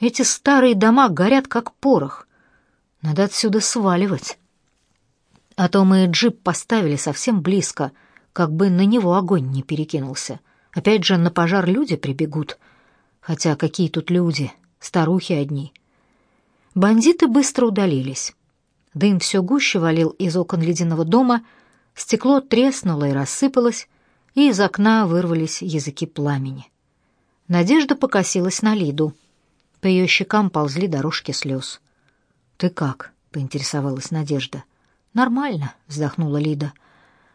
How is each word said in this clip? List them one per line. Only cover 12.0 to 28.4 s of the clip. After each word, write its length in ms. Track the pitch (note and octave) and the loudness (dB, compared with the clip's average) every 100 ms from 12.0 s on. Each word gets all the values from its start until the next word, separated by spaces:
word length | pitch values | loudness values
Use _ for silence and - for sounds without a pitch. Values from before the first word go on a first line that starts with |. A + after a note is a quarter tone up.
| C#3 C3+ D#3 D3+ D3 - _ _ _ _ _ _ | -4 -4 -4 -4 -8 -12 _ _ _ _ _ _
Хотя 340 | - D#3 E3 C#3+ | -8 -4 -2 -2
какие 320 | D#3 - E3 | -2 -2 -2
тут 240 | D#3+ D#3 | -2 -2
люди, 400 | F3+ E3+ D#3 C3+ - _ _ | 0 0 -2 -6 -10 _ _
старухи 500 | - F3+ D#3+ F3+ - | -6 -2 0 0 -2
одни. 400 | D#3+ C#3+ C#3 D3 - _ _ _ _ _ _ _ _ _ F#3 | -4 -4 -6 -10 -16 _ _ _ _ _ _ _ _ _ 0
Бандиты 520 | G3+ A3 C4 E4+ D#4 | 4 6 4 4 4
быстро 400 | B3 C4+ - A#3+ | 4 2 2 0
удалились. 680 | G#3 G3 C3+ C3 C3 - - _ _ _ _ _ | 2 0 0 -4 -8 -10 -14 _ _ _ _ _
Дым 260 | D3+ G3+ F#3 | 0 2 2
все 220 | - G3 | 0 -2
гуще 380 | F#3 C#4 C4 F#3+ | 0 0 0 0
валил 300 | E3 D#3+ D#3+ | 2 2 0
из 260 | - F#3+ F3 | 0 -2 -2
окон 260 | E3+ F3+ | -2 -2
ледяного 440 | E3 E3+ E3+ D#3+ E3 | 0 0 0 0 2
дома, 400 | A3+ B3+ A#3 - _ _ _ _ - | 2 4 0 -2 _ _ _ _ -16
стекло 460 | - A3 B3+ C#4 | -4 0 4 2
треснуло 640 | C4+ A3+ C4+ C4+ F#3 D3+ C#3+ | 2 2 2 0 -4 -2 0
и 60 | |
рассыпалось, 720 | C#3 C#3 - C4+ C4 A#3+ A3+ - _ _ _ _ - | 0 -2 -2 0 2 0 -2 -10 _ _ _ _ 2
и 140 | C#4+ | 2
из 100 | G3 | 4
окна 480 | G3 - G#3+ A3 G3 | 0 2 2 4 2
вырвались 540 | E3+ F3 E3 D#3+ - | 0 0 -2 -4 -6
языки 440 | F3+ D#3 C#3+ C#3+ D#3+ | -6 -4 -6 -8 -10
пламени. 640 | - C#3+ C#3 C3+ C3+ - _ _ _ _ _ _ _ - | -4 -4 -2 -6 -10 -16 _ _ _ _ _ _ _ -2
Надежда 480 | F3 F3 D#4 C#4 C#4 | 0 4 4 2 0
покосилась 640 | C4 G3 F3+ F#3+ | 0 0 0 -2